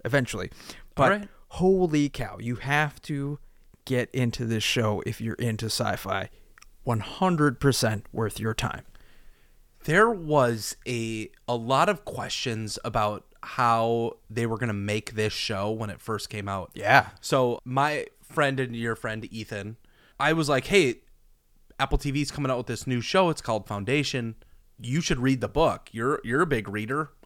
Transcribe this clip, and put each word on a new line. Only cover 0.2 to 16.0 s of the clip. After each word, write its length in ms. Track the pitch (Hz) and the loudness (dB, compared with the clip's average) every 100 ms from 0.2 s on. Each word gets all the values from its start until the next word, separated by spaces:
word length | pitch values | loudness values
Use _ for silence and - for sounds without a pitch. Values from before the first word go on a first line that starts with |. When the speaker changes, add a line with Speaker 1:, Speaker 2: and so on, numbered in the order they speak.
| 123 98 92 - - - - | 0 -4 -8 -12 -18 -18 -8
Speaker 1:
But 180 | - 139 | 2 2
Speaker 2:
All 60 | 208 | 2
right. 100 | 202 - - | -4 -18 -12
Speaker 1:
holy 600 | - 185 190 180 151 143 | 2 4 4 4 2 2
cow, 300 | - 104 104 | -2 -8 -6
you 160 | 113 113 | -6 -4
have 440 | 127 147 147 - | 0 0 0 -4
to 360 | - 143 139 147 - - - - | -8 -4 -4 -6 -12 -20 -20 -12
get 260 | - 123 117 | -2 0 0
into 300 | 127 120 - 117 | 0 0 0 -2
this 180 | 110 | 0
show 380 | - 123 107 101 110 | 0 2 2 0 -4
if 140 | - | -6
you're 140 | 113 | -6
into 320 | - 120 110 110 | -4 -4 -2 -4
sci-fi. 640 | - 104 98 98 95 95 - - - - - | -2 -2 -2 -4 -4 -6 -12 -20 -20 -20 -10
One 160 | 127 113 | -2 -2
hundred 600 | - - 185 165 147 120 | -2 0 2 4 2 4
percent 460 | 139 120 113 104 - | 2 4 0 -2 -6
worth 260 | - 107 - | -4 -4 -4
your 160 | 110 | -4
time. 300 | 110 - - - - - - - - _ - _ _ | -2 -4 -6 -14 -20 -20 -20 -20 -20 _ -20 _ _
Speaker 2:
There 260 | - 175 226 | 2 6 6
was 680 | 202 156 151 123 113 - - 123 | 4 2 4 4 2 -4 -8 -6
a, 440 | 120 113 110 107 _ - | -4 -2 -4 -8 _ -4
a 80 | 120 | -4
lot 320 | 113 135 185 | 2 2 4
of 160 | 196 | 0
questions 720 | - 123 110 - 127 110 107 - | -4 -8 -6 -4 -4 -4 -6 -6
about 400 | - 110 104 104 - - | -4 0 0 -2 -12 -18
how 760 | - - 120 113 113 117 117 - - | -10 0 4 4 4 2 0 -6 -8
they 160 | 110 117 | -4 -2
were 100 | 110 | -2
gonna 140 | 120 | -2
make 400 | 101 101 107 - | -2 -2 -2 -4
this 200 | 107 107 | -2 -2
show 380 | - - 98 104 | -2 -4 -2 -2
when 200 | 113 110 | -4 -6
it 100 | - | -8